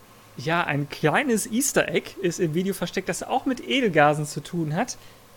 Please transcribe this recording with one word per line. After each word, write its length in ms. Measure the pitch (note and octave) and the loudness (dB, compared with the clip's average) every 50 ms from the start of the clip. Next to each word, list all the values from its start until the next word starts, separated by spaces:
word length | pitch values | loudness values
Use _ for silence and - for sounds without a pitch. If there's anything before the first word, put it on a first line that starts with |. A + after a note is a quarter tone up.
| - - - - - - - | -20 -20 -20 -20 -20 -20 -14
Ja, 300 | - B2 D#3 E3 F3 E3+ | -8 -4 -2 0 0 0
ein 240 | - C#3+ C#3+ D3 - | 0 0 -2 -2 -4
kleines 600 | - - - D3+ D#3+ A3 D4 C4 A3+ G3+ - - | -4 0 0 2 2 2 2 2 0 0 0 -2
Easter 380 | G#3+ B3 C#4+ - - F3 - | -2 -2 0 2 2 2 2
Egg 240 | - D#3+ G3 - - - - | 2 0 -2 -2 -4 -6 -4
ist 200 | C#4+ E3+ - - | -2 -2 0 0
im 120 | F3+ D#3 D3 | 0 0 0
Video 200 | F3+ F#3+ G3 F#3+ | 0 0 -2 -2
versteckt, 340 | - F3+ - - G3 F3+ | -4 -6 -6 -4 -4 -4
das 160 | - E3+ - - | -4 -4 -6 -4
auch 220 | - A3+ C4+ - | -2 -2 -2 0
mit 200 | C#4 B3+ - - | -2 -2 -2 -2
Edelgasen 600 | - A#3+ C#4 B3 G3+ D3+ D#3 D3 D3+ D3 D#3 D3 | 0 2 2 2 4 6 6 6 6 6 2 0
zu 160 | D3 - D3+ | -4 -6 -10
tun 340 | - - F#3 E3+ D#3+ D3 D3+ | -8 -6 -4 -2 -2 -2 0
hat. 220 | F#3 B3 - - - - - - - - - - | -2 -2 -4 -6 -12 -16 -20 -20 -20 -20 -12 -6